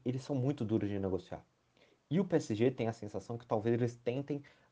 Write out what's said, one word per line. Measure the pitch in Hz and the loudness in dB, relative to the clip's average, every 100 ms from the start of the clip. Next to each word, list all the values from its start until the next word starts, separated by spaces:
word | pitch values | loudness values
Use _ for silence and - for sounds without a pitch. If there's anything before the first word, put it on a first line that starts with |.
eles | - 131 | -2 -4
são | - 135 | -2 0
muito | 131 147 | 0 0
duros | 107 110 101 | 2 2 2
de | 101 | 0
negociar. | 98 90 - - - _ _ _ _ _ - | 0 -2 -4 -12 -12 _ _ _ _ _ -2
E | 160 | 0
o | |
P | 190 156 | 2 2
S | - | 2
G | 107 123 | 2 2
tem | 127 110 | 4 -2
a | |
sensação | - 101 104 - 117 | -2 -6 -8 -6 -8
que | |
talvez | - 113 113 | -2 0 2
eles | 117 120 120 | 2 2 -2
tentem, | - 127 139 143 - - _ | -4 -2 -2 -6 -8 -20 _